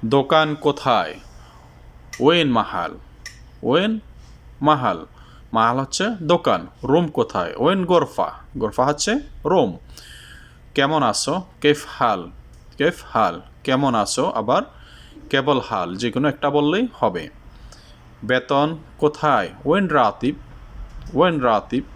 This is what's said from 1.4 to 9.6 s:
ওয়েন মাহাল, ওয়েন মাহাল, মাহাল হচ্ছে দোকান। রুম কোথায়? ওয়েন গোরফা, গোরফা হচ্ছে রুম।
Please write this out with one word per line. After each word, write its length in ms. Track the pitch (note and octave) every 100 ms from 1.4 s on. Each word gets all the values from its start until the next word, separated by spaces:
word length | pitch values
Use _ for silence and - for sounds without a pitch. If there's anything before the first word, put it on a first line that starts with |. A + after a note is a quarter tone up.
| - - - - - - - -
ওয়েন 240 | B2+ E3+ D#3 A#2
মাহাল, 340 | G2+ F2 E2 D#2+ - - - - - - -
ওয়েন 240 | C#3 G3+ A3 - - - - - - C#3+
মাহাল, 320 | D3 B2 E2+ D#2+ - - - - A2+
মাহাল 220 | A2+ B2
হচ্ছে 220 | C3+ - G#3 A3 D#3
দোকান। 300 | F3 C3+ G2 E2+ - B2
রুম 160 | D3 E3+ -
কোথায়? 340 | A#2 G2+ E2+ -
ওয়েন 180 | C3 G3 F3
গোরফা, 380 | F3 C#3 - E2 - - -
গোরফা 260 | G#2+ - C3+
হচ্ছে 220 | D3 - B3 D4 - -
রুম। 260 | F3+